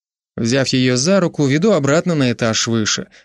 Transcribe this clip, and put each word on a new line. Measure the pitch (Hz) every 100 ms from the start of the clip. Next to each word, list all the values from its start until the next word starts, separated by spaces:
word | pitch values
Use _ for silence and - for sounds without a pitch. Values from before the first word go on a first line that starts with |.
| _ _ _ -
Взяв | 117 135 127
её | 131 127 127
за | 156 196
руку, | 170 - 139
веду | 147 220
обратно | 175 135 160 180
на | 156 127
этаж | 113 113 107 117
выше, | 113 104 - - -